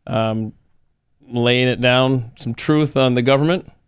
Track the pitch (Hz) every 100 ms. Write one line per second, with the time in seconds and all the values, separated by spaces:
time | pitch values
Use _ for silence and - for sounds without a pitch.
0 | - 113 110 110 110 - _ _ _ _
1 | _ _ _ 120 120 123 127 120 123 127
2 | 131 131 117 - - 113 - 151 151 147
3 | 131 123 123 139 151 180 - _